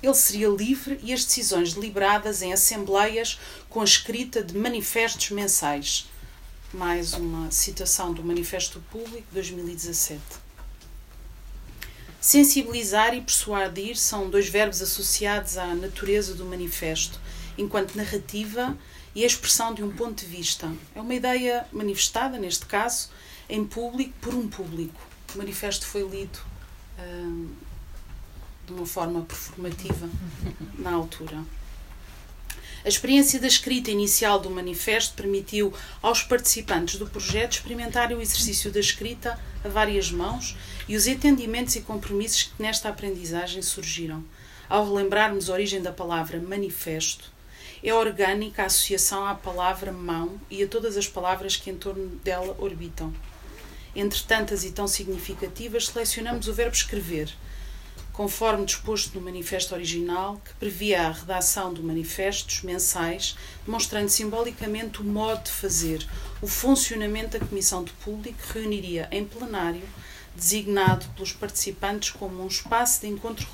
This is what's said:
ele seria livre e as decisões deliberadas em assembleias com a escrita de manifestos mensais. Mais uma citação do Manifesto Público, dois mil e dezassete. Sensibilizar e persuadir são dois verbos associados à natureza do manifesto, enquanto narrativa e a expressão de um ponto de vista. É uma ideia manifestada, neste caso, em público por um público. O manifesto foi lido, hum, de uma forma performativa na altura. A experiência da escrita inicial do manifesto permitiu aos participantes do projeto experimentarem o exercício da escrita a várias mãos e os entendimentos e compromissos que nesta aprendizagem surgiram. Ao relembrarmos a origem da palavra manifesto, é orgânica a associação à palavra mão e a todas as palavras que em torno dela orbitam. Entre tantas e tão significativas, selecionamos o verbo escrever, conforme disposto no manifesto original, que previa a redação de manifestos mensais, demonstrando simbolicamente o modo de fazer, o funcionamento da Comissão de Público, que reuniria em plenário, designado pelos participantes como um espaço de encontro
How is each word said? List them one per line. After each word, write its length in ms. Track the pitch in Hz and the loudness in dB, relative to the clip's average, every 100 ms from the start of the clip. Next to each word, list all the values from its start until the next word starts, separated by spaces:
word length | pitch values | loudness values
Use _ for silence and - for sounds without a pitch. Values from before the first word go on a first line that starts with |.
ele 120 | 262 | 4
seria 340 | 269 - 202 214 | 6 6 6 4
livre 520 | 196 220 269 269 269 | 4 4 2 0 -4
e 100 | 220 | -2
as 120 | 254 | 0
decisões 500 | - - 214 180 170 | 2 2 4 4 2
deliberadas 680 | 170 214 196 196 208 214 185 | 0 -2 4 6 6 4 -2
em 100 | 185 | 2
assembleias 840 | 190 - 220 196 196 214 226 233 - - - - | 4 4 4 4 6 6 4 -2 -4 -10 -16 -6
com 120 | 226 | 2
a 40 | |
escrita 580 | 202 - - 233 247 226 | 6 6 4 -4 -2 -2
de 140 | 175 185 | -2 0
manifestos 760 | 240 233 - 226 226 - - | 0 0 0 2 2 2 -2
mensais. 800 | 202 202 - 147 143 143 - - - - - - - - | 0 2 4 4 0 0 -2 -4 -14 -16 -16 -16 -16 -12
Mais 420 | 185 175 175 170 | -4 0 0 0
uma 360 | - 170 165 160 | -2 -2 -2 0
citação 640 | - 208 196 180 - 180 | 2 2 0 2 2 2
do 100 | 165 | -2
Manifesto 580 | 170 175 170 185 - 165 165 | 0 0 0 -2 -4 -6 -12
Público, 360 | 220 226 233 202 | -10 -10 -12 -8
dois 180 | 185 175 | -6 -6
mil 180 | 180 175 | -6 -6
e 60 | |
dezassete. 720 | 170 170 165 - 151 - - - - - - - - - - - - - - - - - - - - | -6 -2 0 0 -2 -10 -14 -16 -14 -14 -14 -16 -16 -16 -16 -16 -14 -14 -14 -12 -12 -12 -14 -16 0
Sensibilizar 920 | - 285 277 277 233 233 208 208 226 | 8 10 10 8 2 0 4 6 6
e 60 | 247 | 4
persuadir 760 | - - - 202 190 175 208 233 | 2 2 2 2 2 0 -4 0
são 320 | - 214 190 | 2 2 4
dois 200 | 202 196 | 4 4
verbos 340 | 202 214 180 | 4 4 2
associados 760 | 190 - 190 - 208 208 - 185 | -2 0 2 2 2 2 0 -2
à 180 | 180 | -2
natureza 600 | 175 185 - 202 208 196 | -2 -2 -4 2 4 2
do 100 | 170 | -4
manifesto, 760 | 185 180 170 - 165 160 - - - - - - | -6 -4 -4 -2 -2 0 -2 -4 -10 -10 -8 -4
enquanto 380 | 202 208 196 | 0 2 0
narrativa 840 | 208 208 202 - 208 214 226 254 277 - - - | -2 -2 -2 -2 -4 -2 -2 -2 -2 -10 -18 -8
e 80 | 208 | 2
a 40 | 233 | 4
expressão 460 | - - - 226 | 4 4 4 4
de 100 | 208 | 0
um 80 | 208 | -4
ponto 340 | 170 233 214 | -2 -4 -4
de 20 | 175 | -8
vista. 440 | 175 165 - 160 160 - | -4 -2 -2 -4 -6 -10
É 60 | 208 | -10
uma 140 | 226 | -4
ideia 520 | 247 254 254 247 240 240 | 0 2 4 4 0 -2
manifestada, 640 | 208 208 196 - 226 262 247 | -4 -2 2 2 2 0 -2
neste 300 | 185 - - | -2 -4 0
caso, 440 | 202 240 - - - - - - | 2 2 0 -4 -10 -18 -16 -4
em 160 | 214 | -2
público 480 | 208 226 240 254 262 - | -2 -2 -4 -2 -2 -4
por 140 | 240 | -4
um 140 | 247 214 | -2 -2
público. 520 | - 170 165 156 - - - - | -4 -6 -4 -6 -8 -18 -18 -12
O 40 | 196 | -8
manifesto 480 | 196 - 208 190 - | -6 -4 -2 -2 -4
foi 160 | 202 | -4
lido, 360 | 196 196 196 - - - - - - - | -4 -4 -8 -10 -12 -12 -14 -16 -16 -12
hum, 500 | 180 175 175 170 165 - - - - - - - - - - - - | -10 -8 -6 -6 -6 -10 -12 -12 -10 -12 -10 -12 -12 -14 -14 -14 -12
de 60 | |
uma 120 | 180 | -8
forma 380 | 170 185 170 170 | -4 -2 0 0
performativa 840 | 165 - - - 180 165 190 160 170 170 180 147 - - 160 - | -4 -8 -10 -8 -6 -4 -2 -2 -2 -6 -6 -6 -6 -6 -10 -6
na 120 | 185 | 0
altura. 480 | 170 160 - 160 156 160 - - - - - - - - - - - - - | 0 -2 -6 -8 -8 -8 -10 -10 -12 -12 -14 -14 -16 -16 -14 -12 -12 -12 -6
A 40 | 208 | 0
experiência 520 | 202 247 277 277 262 | 0 6 8 8 6
da 60 | 247 | 6
escrita 440 | 247 254 254 - | 4 4 0 2
inicial 480 | 202 202 - 220 202 | 2 4 4 6 4
do 120 | 190 | 4
manifesto 640 | 185 180 175 - 220 220 | -4 -6 -4 2 2 2
permitiu 580 | - 196 196 196 208 202 - - - | -2 0 0 0 2 2 0 -12 0
aos 200 | 214 240 | 4 4
participantes 720 | - 247 - 226 - 175 170 - | 4 4 4 2 2 0 2 -2
do 100 | 208 | -4
projeto 480 | 208 - 214 233 | -4 0 0 2
experimentarem 640 | - 202 240 233 240 240 233 | -2 -4 -6 0 2 2 2
o 60 | |
exercício 480 | 220 - 214 196 202 | 0 2 2 0 0
da 80 | 196 | 2
escrita 600 | 202 - 220 233 240 233 - - | 2 2 -2 -4 -4 -4 -6 -6
a 40 | 208 | 0
várias 440 | 208 208 202 170 | 4 4 4 2
mãos 440 | 175 185 247 - - - - - | 0 0 -2 -6 -8 -10 -8 -2
e 60 | |
os 120 | 214 226 | 2 4
entendimentos 680 | 262 294 262 226 233 247 | 6 8 8 4 -2 0
e 60 | 214 | -2
compromissos 640 | - 214 202 202 226 - | -2 -6 -2 0 2 2
que 180 | - - | 0 0
nesta 260 | 214 214 220 | 0 0 -2
aprendizagem 720 | 208 202 185 170 170 180 180 | -4 -4 -4 -2 -2 -2 -4
surgiram. 600 | 185 - 160 170 160 160 160 - - - - | -4 -4 -4 -4 -4 -6 -10 -16 -18 -14 0
Ao 160 | 202 | 2
relembrarmos 640 | 202 202 196 202 214 202 175 | 4 2 4 4 4 4 0
a 40 | |
origem 280 | 185 202 196 | 0 0 0
da 120 | 180 | -4
palavra 460 | 175 175 170 160 165 | -4 -2 -2 -2 -4
manifesto, 920 | 180 202 196 - 165 160 - - - - - - - - | -4 -2 -4 -4 -4 -2 -2 -4 -10 -18 -20 -18 -16 -4
é 100 | 208 | 4
orgânica 680 | 226 220 190 190 208 214 208 | 4 4 4 4 4 -2 0
a 40 | 190 | 4
associação 600 | - - 190 - 196 196 | 4 4 4 2 2 -2
à 80 | |
palavra 580 | 196 190 180 180 185 190 | -2 -4 0 2 2 -4
mão 480 | 180 175 165 170 196 - | -6 -2 -2 -2 -6 -8
e 120 | 196 | -2
a 60 | 196 | 0
todas 280 | 226 220 202 | 2 0 0
as 120 | 196 | -2
palavras 480 | 196 180 185 196 - | 0 0 0 0 -2
que 140 | 196 | -2
em 60 | 185 | -6
torno 320 | 196 196 190 170 | -6 -4 -6 -4
dela 340 | 196 180 185 190 | -2 -2 -2 -4
orbitam. 540 | 196 165 170 - 160 156 - - - - - - - | -4 -4 -8 -6 -6 -6 -10 -14 -16 -14 -14 -14 -10
Entre 280 | - 202 202 | -2 0 2
tantas 420 | - 220 208 196 | 4 2 4 -2
e 80 | 185 | -2
tão 140 | 170 202 | -2 0
significativas, 1000 | - 196 180 - - 185 180 226 226 - | 0 -2 -4 -4 -6 -6 -6 -4 -2 -2
selecionamos 600 | 233 226 - 233 240 214 | -2 -2 0 -2 -2 -2
o 40 | |
verbo 220 | 214 240 | 0 2
escrever, 580 | - - 208 170 160 151 - - - - - - - - - | 2 0 -2 -2 -4 -4 -8 -12 -10 -10 -12 -14 -14 -10 -4
conforme 480 | 202 - 226 208 | -2 2 2 4
disposto 500 | 196 - - 214 - | 2 -2 0 -2 -2
no 60 | 190 | -4
manifesto 540 | 180 180 170 185 180 | -8 -6 -4 -2 -2
original, 640 | 180 175 170 175 180 196 208 | -4 -4 -2 0 0 -2 -6
que 120 | - | -12
previa 520 | - 208 175 208 185 165 | -6 -4 -2 2 4 4
a 60 | |
redação 640 | 160 170 185 180 208 185 | 0 -4 0 2 2 -2
de 80 | 170 | -2
manifestos 800 | 165 160 160 - 190 - - - | -2 -2 -2 -2 0 0 -4 -4
mensais, 760 | 185 180 - 180 165 196 - - - - 208 | -4 0 0 2 0 0 -4 -4 -12 -12 -6
demonstrando 420 | 226 - 214 202 | -2 -2 0 2
simbolicamente 920 | - 214 226 233 226 220 214 226 220 | 2 2 0 -2 -2 -4 -4 -4 -4
o 20 | |
modo 400 | 208 208 220 220 | -2 0 0 0
de 60 | - | -2
fazer, 560 | - 196 - 165 156 - - - - | -4 0 0 0 -2 -4 -6 -8 -6
o 60 | 202 | -4
funcionamento 920 | - 254 269 - 226 208 214 220 220 | 2 6 6 4 0 -2 -2 -4 -4
da 60 | |
Comissão 400 | 202 196 190 185 | -2 2 2 0
de 80 | 175 | -4
Público, 460 | - - 214 226 220 | -8 -8 -6 -8 -10
que 200 | - 226 | -8 -4
reuniria 480 | 214 202 180 170 - | -2 -2 -2 -4 -2
em 100 | 196 | -4
plenário, 600 | 202 226 240 202 170 175 190 - - - - | -4 -6 -4 0 0 -2 -8 -14 -16 -16 -14
designado 720 | - 175 214 202 196 185 185 - | 0 2 2 4 6 8 6 0
pelos 180 | - 196 | -6 -6
participantes 800 | - 202 - 196 - 202 208 - | -6 -4 -2 -2 -2 -4 -2 -4
como 320 | - 196 185 | -4 -8 -6
um 40 | 190 | -4
espaço 560 | 190 - 226 240 - | -4 2 4 4 2
de 40 | 214 | 0
encontro 400 | 202 226 220 - | -6 -6 -8 -8